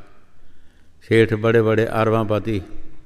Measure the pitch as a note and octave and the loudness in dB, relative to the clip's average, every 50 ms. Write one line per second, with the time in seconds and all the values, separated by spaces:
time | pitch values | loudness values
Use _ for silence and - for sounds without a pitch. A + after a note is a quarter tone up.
0 | - - - - - - - - - - - - - - - - - - - - | -16 -18 -20 -20 -20 -20 -18 -16 -14 -14 -14 -14 -16 -18 -20 -20 -20 -20 -20 -16
1 | - - A#2 A2+ A2 - A2+ G#2 A2 A2+ A2+ A#2 G#2+ A2 A2 A2 A#2 A#2+ - A2 | -2 2 4 4 4 4 2 0 0 2 4 4 4 4 2 2 0 0 0 0
2 | A2 A2 A2 A2+ A2 G2+ G#2+ G2+ F#2+ A2+ G#2+ F#2+ - - - - - - - - | 2 2 2 0 0 0 -2 -2 -2 -2 -4 -4 -6 -6 -8 -6 -6 -6 -8 -10
3 | - | -12